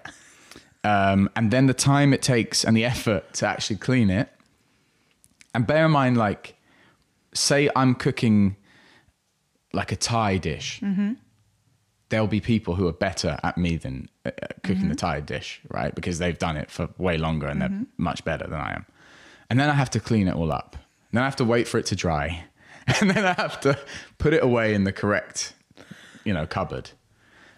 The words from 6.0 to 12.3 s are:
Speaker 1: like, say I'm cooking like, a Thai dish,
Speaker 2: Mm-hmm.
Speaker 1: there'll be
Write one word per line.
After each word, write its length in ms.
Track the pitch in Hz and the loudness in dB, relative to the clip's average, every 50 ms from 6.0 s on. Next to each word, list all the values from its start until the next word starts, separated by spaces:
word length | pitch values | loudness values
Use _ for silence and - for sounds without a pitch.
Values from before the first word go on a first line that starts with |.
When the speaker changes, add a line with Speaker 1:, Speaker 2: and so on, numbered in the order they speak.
| 131 127 123 | 4 2 2
Speaker 1:
like, 380 | 117 110 101 92 - - - - _ _ _ _ _ _ _ _ _ _ _ _ _ _ _ - | 2 2 0 0 -4 -8 -18 -20 _ _ _ _ _ _ _ _ _ _ _ _ _ _ _ -6
say 360 | - - - 147 143 147 135 - | -2 0 2 4 4 4 2 2
I'm 180 | 127 131 131 123 | 4 4 4 2
cooking 640 | - - 143 127 - - 117 107 104 101 98 101 - _ _ _ _ _ _ _ _ _ _ _ _ _ _ _ _ _ _ _ _ _ _ - | 2 0 -2 0 2 2 4 6 6 4 4 2 -2 _ _ _ _ _ _ _ _ _ _ _ _ _ _ _ _ _ _ _ _ _ _ -6
like, 180 | 98 101 - | -4 -4 -4
a 40 | 104 | -4
Thai 420 | - - - 120 113 110 101 95 | -4 -2 -2 0 0 2 2 0
dish, 420 | 92 - 82 71 - - - - - | 0 -2 -4 -6 -6 -8 -10 -10 -6
Speaker 2:
Mm-hmm. 320 | - 202 190 190 208 202 247 - _ _ _ _ _ _ _ _ _ _ _ _ _ _ _ _ _ - | -4 -4 -2 -2 -2 -2 -4 -6 _ _ _ _ _ _ _ _ _ _ _ _ _ _ _ _ _ -4
Speaker 1:
there'll 180 | - 110 110 | -2 0 0
be 120 | 98 | 0